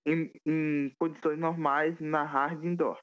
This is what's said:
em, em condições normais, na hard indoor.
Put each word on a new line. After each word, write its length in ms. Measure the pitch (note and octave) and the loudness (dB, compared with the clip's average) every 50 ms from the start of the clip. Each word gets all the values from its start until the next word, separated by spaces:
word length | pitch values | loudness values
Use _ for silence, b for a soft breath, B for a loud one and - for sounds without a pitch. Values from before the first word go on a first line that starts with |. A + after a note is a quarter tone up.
| - | -2
em, 240 | D3 D#3+ E3 D#3+ - - - - | 0 0 0 -2 -4 -8 -6 -4
em 460 | - D#3+ D#3+ D#3 D3+ D3 C#3+ C#3 C3+ - | -2 0 0 0 0 0 0 -2 -2 -2
condições 400 | - E3+ D#3+ D#3 - - D#3+ D3+ | -2 -2 -2 -2 -2 -2 -2 0
normais, 640 | D#3+ E3 E3 F3 E3 D#3 C#3+ C#3 D3 D#3 D#3+ E3 D#3+ | 0 0 0 0 0 2 2 2 4 2 2 0 -2
na 240 | D#3 D3+ D#3 D3+ C#3+ | -2 0 0 0 0
hard 400 | A#2+ C#3 C3+ C#3 D#3 E3 D3+ D#3+ | 0 0 0 0 0 -2 -4 -2
indoor. 340 | F3 F3 E3 D#3 A2 - - | -2 0 0 0 0 -2 -4